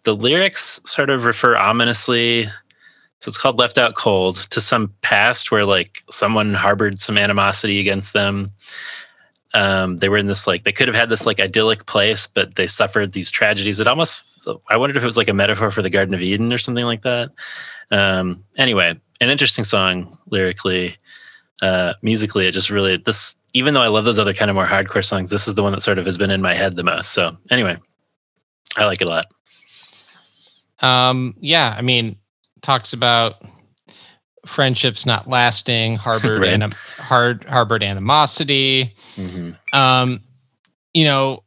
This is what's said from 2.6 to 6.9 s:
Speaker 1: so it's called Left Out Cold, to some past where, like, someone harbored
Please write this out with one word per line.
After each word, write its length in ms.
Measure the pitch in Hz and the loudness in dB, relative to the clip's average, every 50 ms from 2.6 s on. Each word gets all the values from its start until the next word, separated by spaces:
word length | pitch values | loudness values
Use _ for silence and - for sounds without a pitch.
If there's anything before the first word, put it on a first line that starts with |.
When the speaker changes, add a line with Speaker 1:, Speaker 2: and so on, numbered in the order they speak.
| _ _ - _ _ - _ _ _ _ _ _ | _ _ -20 _ _ -20 _ _ _ _ _ _
Speaker 1:
so 100 | - - | -8 -4
it's 80 | - | -4
called 200 | - - 135 127 | 0 0 0 2
Left 200 | 117 123 117 - | 2 0 2 4
Out 180 | 139 120 113 - | 2 2 2 0
Cold, 400 | - - 117 101 92 92 95 90 - - - | 0 0 2 2 2 2 0 -2 -4 -8 -4
to 80 | - 117 | -2 0
some 320 | - - - 117 110 101 101 _ | 0 2 2 0 -2 -4 -6 _
past 500 | - - 110 101 104 117 123 - - - | -2 0 2 4 4 4 2 2 0 0
where, 140 | 113 107 104 | 2 2 2
like, 360 | 98 98 92 85 - _ - _ _ | 4 2 0 0 -4 _ -20 _ _
someone 420 | - - 104 104 113 110 107 107 101 | -2 0 0 2 2 2 0 0 0
harbored 460 | 98 95 101 101 101 110 101 | 0 2 2 2 2 0 -2